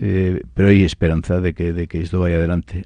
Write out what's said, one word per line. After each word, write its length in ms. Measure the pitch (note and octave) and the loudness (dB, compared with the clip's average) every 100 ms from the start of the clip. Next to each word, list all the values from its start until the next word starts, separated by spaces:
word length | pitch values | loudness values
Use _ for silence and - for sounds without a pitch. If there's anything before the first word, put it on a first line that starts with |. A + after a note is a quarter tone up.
eh, 400 | G#2 F#2+ F#2 F#2 - | -4 0 0 -2 -6
pero 160 | - G2 | 0 4
hay 140 | G2+ | 6
esperanza 580 | F2+ - E2+ E2 - F2+ | 4 2 0 0 -2 -2
de 100 | F2+ | -2
que, 220 | D#2+ E2+ | -2 -4
de 120 | E2+ E2+ | -4 -6
que 140 | E2 | -6
esto 200 | D#2+ F#2 | -4 -2
vaya 160 | F2 E2+ | 0 0
adelante. 480 | E2 F2 - F#2 | 0 -2 -4 -10